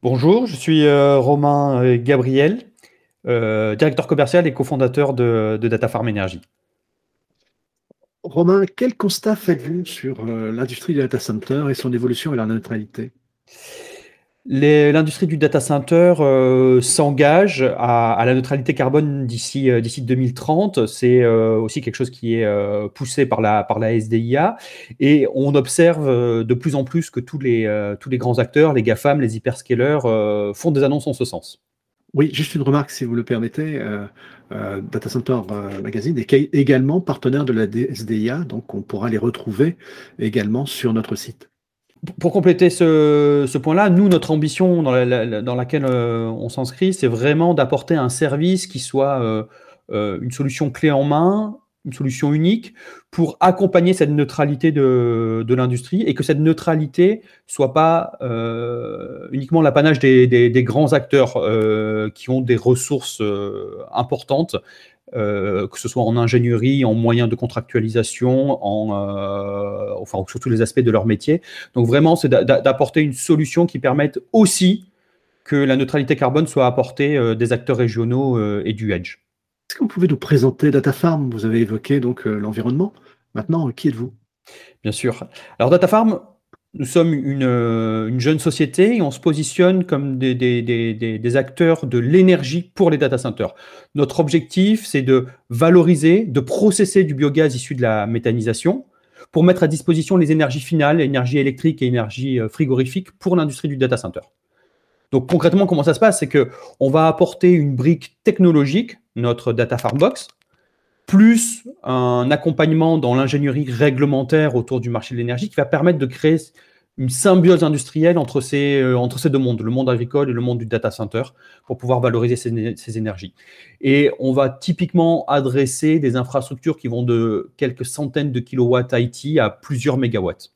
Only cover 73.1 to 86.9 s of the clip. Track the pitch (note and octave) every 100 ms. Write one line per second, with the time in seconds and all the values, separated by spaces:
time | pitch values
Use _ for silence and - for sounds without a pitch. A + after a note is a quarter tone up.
73.1 | B2+ - D#3 D3+ - F3 C3+ C3 C3+ D3
74.1 | - _ A3+ G3 - F#3 G#3+ - _ _
75.1 | _ _ _ - D3 C#3 C3+ C3 D3+ C3
76.1 | C#3+ C3 C#3 D#3 - B2+ B2 B2 - C#3
77.1 | D3 A#2 A2 A#2 A#2 A#2+ B2 A#2 A2 A#2
78.1 | B2 C3+ A#2+ G#2 G#2 - G#2+ A2 F2+ F2
79.1 | - _ _ _ _ _ - A#3 - F3
80.1 | D3 - D3 C3 B2+ D3+ C#3 C#3 C3 E3+
81.1 | D#3+ C3+ A2+ A2 A2+ A2 G#2+ - C#3 B2
82.1 | B2 - G#2+ G#2 A2 A2+ C3 G3 _ _
83.1 | _ _ - - E3 D3 A#2+ D#3 A2+ B2
84.1 | - _ _ _ - - _ G#2 G#2+ B2+
85.1 | A2+ - - - - A#2+ F3 F3+ G#3+ A3+
86.1 | G#3 - _ _ _ _ - B2+